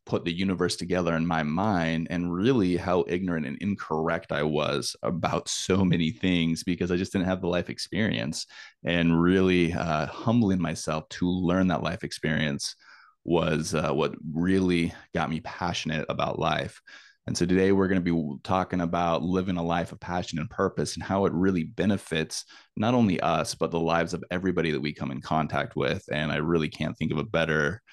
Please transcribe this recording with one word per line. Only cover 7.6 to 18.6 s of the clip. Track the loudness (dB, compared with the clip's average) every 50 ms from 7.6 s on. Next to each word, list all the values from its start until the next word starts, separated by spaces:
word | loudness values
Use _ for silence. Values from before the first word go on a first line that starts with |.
| -2 -4
experience, | -6 -10 -8 -6 -2 -2 0 0 0 -2 -2 -4 -6 -8 -8 -12 -14 -18 -18 -20 _ _ -2
and | 0 2 4 4 6 6 6
really, | 6 6 6 6 6 4 4 4 4 2
uh, | 2 -2 -2 0 0 0 -2
humbling | -2 -6 -4 0 2 4 4 4 4 2 2
myself | 0 -2 -4 -4 -4 -4 -4 -4 -6 -8
to | -6 -2 -2 0
learn | 0 0 2 2 4 4 4
that | 2 2 0 0
life | -2 -4 -4 -8
experience | -8 -8 -4 -2 -2 0 0 0 -2 -2 -4 -6 -8 -10 _ -20 -20 -20 -20 -20 -20 _ _ -2
was, | 2 2 2 4 2 0 0 -2 0 -2
uh, | 0 0 0 0
what | 2 0 0 -2 -6 -10 -6 -2
really | 0 2 2 4 4 4 4 2 2 2 0 -2 -8 -14 _ -4
got | -2 -2 -2
me | -4 -6
passionate | -6 -8 -8 -6 -4 -4 -4 -4 -4 -4 -4 -4 -4 -4
about | -4 -2 -2 -2 -2 0
life. | 0 0 0 0 -2 -6 -8 -16 _ -20 -20 -20 -20 -20 -20 _ -8
And | -6 -2
so | 0 2
today | 4 4 4 6 6
we're | 6 4 4
gonna | 2 2 0
be | 2 2
w-, | 0 0 0 -2 -6 -8 -4
talking | -2 0 0